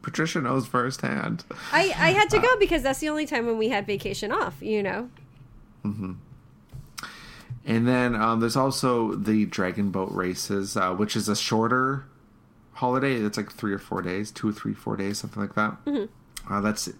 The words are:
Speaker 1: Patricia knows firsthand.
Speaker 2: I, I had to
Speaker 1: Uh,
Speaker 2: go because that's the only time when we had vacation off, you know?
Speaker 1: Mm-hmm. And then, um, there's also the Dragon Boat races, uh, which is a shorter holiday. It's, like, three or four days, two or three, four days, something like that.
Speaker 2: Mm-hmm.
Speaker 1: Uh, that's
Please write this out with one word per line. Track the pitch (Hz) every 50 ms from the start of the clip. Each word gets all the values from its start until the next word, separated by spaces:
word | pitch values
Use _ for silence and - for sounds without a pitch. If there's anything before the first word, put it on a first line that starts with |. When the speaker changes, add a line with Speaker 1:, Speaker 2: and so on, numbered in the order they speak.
Speaker 1:
Patricia | - - - - 160 165 - 175
knows | 139 120 131 135 127 -
firsthand. | - 127 120 127 131 - - - - 139 - - 170 165 - - - - - -
Speaker 2:
I, | - 311 370 381 -
I | - 294 330
had | 370 403 415 427
to | - 403
Speaker 1:
Uh, |
Speaker 2:
go | - 494 508 440
because | 415 - 349 311 240
that's | 269 269 -
the | 311 302
only | 302 302 302
time | - 311 247 233
when | 233 226 220
we | 220 220
had | 262 202 202 196
vacation | 208 - - - 202 - - 208
off, | 240 427 - 180 - -
you | - 214 214 208 196
know? | 190 190 196 240 247 - - - - - - - - - - - - - - -
Speaker 1:
Mm-hmm. | 107 98 107 98 92 92 - - - - - - - - - - _ - - - - - - - - - - - - - - - - 120 - -
And | - 110 113 117 123
then, | 127 123 123 123 120
um, | 107 110 113 113 113
there's | 113 117 113
also | 139 131 135 127 - - 131 123 120 113 107 95
the | 104 101 107 107 110 107
Dragon | - - - 95 90 87 92 101 98
Boat | 87 98 95 95
races, | 98 95 90 92 90 - - - 101 98 98 98 -
uh, | 110 92 92 92
which | 92 107 107 -
is | 113 98 107
a | 104
shorter | 104 - - 117 110 110 113 123 127 131 131 139 139 - - - - - - - - - - - - - - -
holiday. | - 127 127 123 131 135 139 131
It's, | 120 107 104 104
like, | - 104 -
three | - - - 104
or | 98 95
four | - - - 98
days, | 90 87 90 98 107 107
two | - - - 107
or |
three, | 104 - - 107 104
four | - - 117 107
days, | 98 98 98 104 104
something | - 107 - 104
like | 101 98 -
that. | 107 107 110 - - -
Speaker 2:
Mm-hmm. | 294 285 262 202 220 - - - - - - - -
Speaker 1:
Uh, | 202 202
that's | 202 107 104 - - - - -